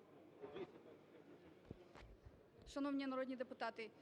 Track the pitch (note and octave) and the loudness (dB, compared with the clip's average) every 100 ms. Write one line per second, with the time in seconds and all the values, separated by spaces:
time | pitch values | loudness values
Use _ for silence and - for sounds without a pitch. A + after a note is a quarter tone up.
0 | - - - - G4+ F#4+ F#4 - - - | -18 -18 -16 -10 -8 -4 -6 -6 -14 -16
1 | - - - D#4+ - - - - F3 - | -16 -18 -16 -16 -16 -16 -14 -14 -12 -14
2 | - - - - - - - C#4+ C#4+ C#4 | -14 -14 -16 -16 -18 -16 -2 4 6 6
3 | C4+ C4 C4 B3+ B3 B3+ A#3 A3+ A3 - | 6 4 4 2 0 2 2 2 -4 -6